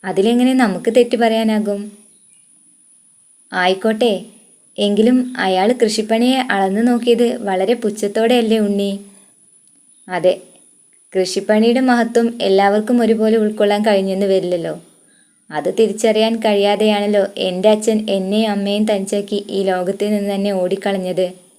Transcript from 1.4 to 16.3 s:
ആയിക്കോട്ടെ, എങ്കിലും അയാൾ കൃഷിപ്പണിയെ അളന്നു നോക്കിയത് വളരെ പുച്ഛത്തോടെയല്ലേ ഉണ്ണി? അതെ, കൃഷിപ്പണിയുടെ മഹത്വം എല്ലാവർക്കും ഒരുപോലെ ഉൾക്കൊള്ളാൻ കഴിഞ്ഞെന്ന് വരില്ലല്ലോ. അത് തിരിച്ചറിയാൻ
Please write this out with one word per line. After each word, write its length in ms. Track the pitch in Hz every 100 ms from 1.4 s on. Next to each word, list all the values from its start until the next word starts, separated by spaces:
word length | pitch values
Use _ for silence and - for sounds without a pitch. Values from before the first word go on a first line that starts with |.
| 220 214 208 202 208 202 _ _ _ _ _ _ _ _ _ _ _ _ _ _ _
ആയിക്കോട്ടെ, 720 | 185 180 190 220 214 240 185 - - _ _ _ -
എങ്കിലും 560 | 202 208 220 254 247 -
അയാൾ 340 | 190 185 202
കൃഷിപ്പണിയെ 680 | 247 220 214 214 226 247 262 -
അളന്നു 300 | 196 190 202
നോക്കിയത് 560 | 240 240 240 226 240 247
വളരെ 380 | 202 185 190
പുച്ഛത്തോടെയല്ലേ 840 | 233 214 208 202 214 226 247 226 220
ഉണ്ണി? 420 | 202 202 202 196 - _ _ _ _ _ _ _ _ _ -
അതെ, 320 | 180 175 190 - _ _ _ _ _ _
കൃഷിപ്പണിയുടെ 680 | 190 185 196 196 214 233 247
മഹത്വം 600 | 262 240 233 233 233 233
എല്ലാവർക്കും 580 | 196 190 196 208 214 240
ഒരുപോലെ 360 | 220 220 220 226
ഉൾക്കൊള്ളാൻ 460 | 214 214 208 208 214
കഴിഞ്ഞെന്ന് 400 | 202 190 190 196
വരില്ലല്ലോ. 540 | 190 175 175 165 151 - _ _ _ _ _ _
അത് 240 | 151 156 190
തിരിച്ചറിയാൻ 580 | 220 214 220 214 220